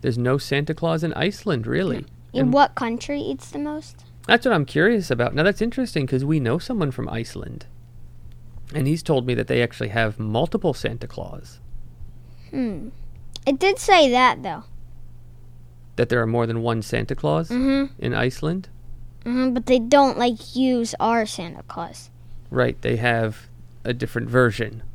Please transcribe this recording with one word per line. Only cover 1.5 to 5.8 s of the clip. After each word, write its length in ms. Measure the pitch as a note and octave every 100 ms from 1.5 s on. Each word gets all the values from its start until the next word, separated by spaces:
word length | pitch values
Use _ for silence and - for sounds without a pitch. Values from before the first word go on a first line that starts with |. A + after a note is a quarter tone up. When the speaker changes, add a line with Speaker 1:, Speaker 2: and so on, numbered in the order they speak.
| C#3 A2+
Speaker 1:
really? 320 | C3+ F#3 -
Speaker 2:
No. 60 | - - -
In 80 | A#3+ C4
Speaker 1:
And 60 |
Speaker 2:
what 220 | C4+ C#4+
country 460 | - A#3 A#3 - C#4+
eats 300 | - C4+ -
the 80 | C#4+
most? 460 | D4 D4+ - - - - -
Speaker 1:
That's 180 | A3+ C4
what 80 |
I'm 100 | G3+ C#3+
curious 440 | - F3+ A#3 F3
about. 240 | A#2+ A#2+
Now, 80 | -
that's 200 | E3+ G3+
interesting 440 | A#3 A#3+